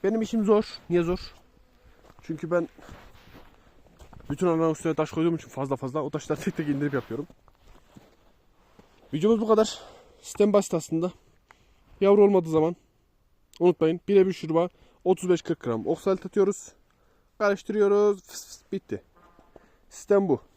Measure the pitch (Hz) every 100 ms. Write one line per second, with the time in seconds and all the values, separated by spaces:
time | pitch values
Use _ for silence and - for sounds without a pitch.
0 | 190 226 220 233 202 214 208 - - 175
1 | 170 180 - - _ _ _ _ _ _
2 | _ - - 160 160 175 - - - -
3 | - - - - - _ _ _ _ _
4 | - - - 143 180 160 165 156 170 156
5 | 156 - 170 165 - - 139 135 131 147
6 | 147 151 - 151 - - 151 143 147 139
7 | - 117 147 _ _ _ _ - _ -
8 | _ _ _ _ _ _ _ _ _ _
9 | _ 156 202 226 214 220 214 - - -
10 | - _ - - 208 202 196 170 - 160
11 | 180 - _ _ _ _ _ _ _ -
12 | 196 202 202 196 165 160 160 175 _ _
13 | _ _ _ _ _ - 175 175 160 175
14 | - 202 190 180 160 160 175 _ _ _
15 | 175 185 185 175 - 165 - 113 - 165
16 | - 185 190 - 196 202 - _ _ _
17 | _ _ _ _ 208 202 - 214 202 202
18 | 208 196 _ - - - _ - _ 98
19 | _ _ _ _ _ - _ _ _ -
20 | - 202 196 131 _